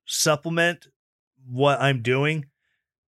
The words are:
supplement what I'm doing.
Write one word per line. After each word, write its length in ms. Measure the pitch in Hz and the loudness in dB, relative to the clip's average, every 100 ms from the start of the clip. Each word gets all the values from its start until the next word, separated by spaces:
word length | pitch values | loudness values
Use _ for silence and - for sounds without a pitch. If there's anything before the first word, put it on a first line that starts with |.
supplement 840 | - - 156 147 165 165 170 170 - _ _ _ _ _ 131 | -10 -2 0 0 -2 0 0 -2 -10 _ _ _ _ _ -10
what 340 | 123 143 135 | 0 2 4
I'm 220 | 135 131 | 2 0
doing. 420 | 113 131 147 156 143 _ _ _ _ _ | 0 0 0 -2 -8 _ _ _ _ _